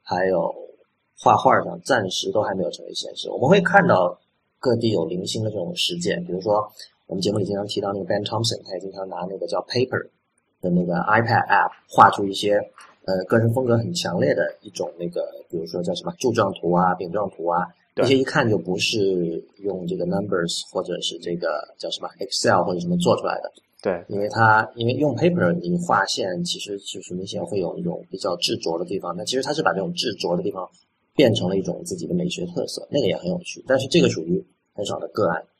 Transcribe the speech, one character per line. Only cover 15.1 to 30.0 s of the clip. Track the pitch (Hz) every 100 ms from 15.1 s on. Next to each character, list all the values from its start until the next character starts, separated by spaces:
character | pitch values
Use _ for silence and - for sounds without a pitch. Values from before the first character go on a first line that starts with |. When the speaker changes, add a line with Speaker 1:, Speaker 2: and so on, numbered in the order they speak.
| 87 - - -
Speaker 1:
比 | 82
如 | 85
说 | -
叫 | 175 180
什 |
么 | 87 -
柱 | 127
状 | 117 98
图 | 92 82
啊、 | 87 92
饼 | 87 90
状 | 98 98
图 | - 85
啊， | 85 90 _ _ -
Speaker 2:
对。 | 131
Speaker 1:
一 |
些 | 135
一 |
看 | 135 156 120
就 | 101
不 | 87 92
是 | - 113 98 92 85 82 - _
用 | 101 92 87
这 | 92
个 | 87
Numbers | 95 208 - 85 - -
或 | 95
者 | 90 87
是 | - 85
这 | 85 85
个 | 85 76 - -
叫 | 85
什 | -
么 | 87 -
Excel | 98 - 120 98
或 | 87
者 | 90
什 | 87
么 | 87
做 | 117 104
出 | -
来 | -
的。 | - _ _ _
Speaker 2:
对。 | 104 87 -
Speaker 1:
因 | 104
为 | 104
它， | 113 113 110 110 120
因 | 117
为 |
用 | 139 147 117
Paper | 175 175 87
你 | 85 123 175
画 | - - 98
线 | - 107 175
其 | 175 -
实 | 104 101
就 | - -
是 | - 90
明 | 98
显 | 104
会 | 87 104
有 | 82 87
那 |
种 | 87 87 -
比 | 95
较 | 98 87
执 | - 110
着 | - 82
的 | 90
地 | 98
方， | 87 87
那 | 107
其 |
实 | 127
它 | 131
是 | 151
把 | -
这 | 87
种 | 87
执 | 87